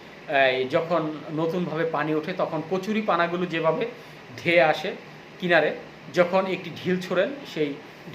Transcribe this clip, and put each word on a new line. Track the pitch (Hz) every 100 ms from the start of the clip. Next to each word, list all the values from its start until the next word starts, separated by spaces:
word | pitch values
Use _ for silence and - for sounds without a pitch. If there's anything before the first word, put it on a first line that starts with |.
| - - -
এই, | 143 131 131 127
যখন | 160 165 170 156 147 156
নতুনভাবে | 156 165 180 160 156
পানি | 165 147 156
ওঠে, | 156 151 139
তখন | 151 156 151
কচুরি | 185 196 220
পানাগুলো | 214 170 170 175 170
যেভাবে | 160 160 160 233 - - - - 117
ধেয়ে | 170 170
আসে | 160 151 196 254 - - - -
কিনারে, | 180 165 156 - - - -
যখন | 175 175 190 190
একটি | 170 165 -
ঢিল | 170 185
ছোড়েন, | - 180 226 285 -
সেই | 165 147 139 - - 165